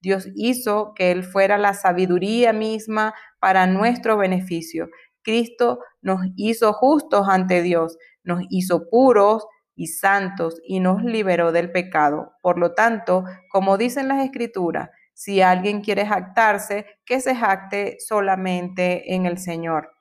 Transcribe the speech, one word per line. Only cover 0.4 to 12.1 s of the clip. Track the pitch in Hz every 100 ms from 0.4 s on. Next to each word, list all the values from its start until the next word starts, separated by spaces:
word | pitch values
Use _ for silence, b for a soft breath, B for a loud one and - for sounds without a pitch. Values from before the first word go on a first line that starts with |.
| 220 254 220 208 208
que | - 180
Él | 180
fuera | 185 196 196 208
la | 208
sabiduría | 190 190 175 185 180 190 226 240
misma | 220 220 220 220 214 214 220 B _
para | 196 190 185
nuestro | 190 220 240 226 214
beneficio. | 190 185 185 170 165 160 165 B B _
Cristo | - 226 233 - 240 247 B _
nos | 185 190 185 185
hizo | 208 226 220
justos | 208 254 302 - 208 196
ante | 190 185 180
Dios, | 175 170 165 165 b b
nos | 180 175 175
hizo | 190 185 175 170
puros | 226 262 226 202 220 220 b _
y | - 165
santos | - 196 202 190 185 170 165
y | - 185
nos | 185 190
liberó | 240 226 196 170 170
del | 165 180
pecado. | 180 180 - 151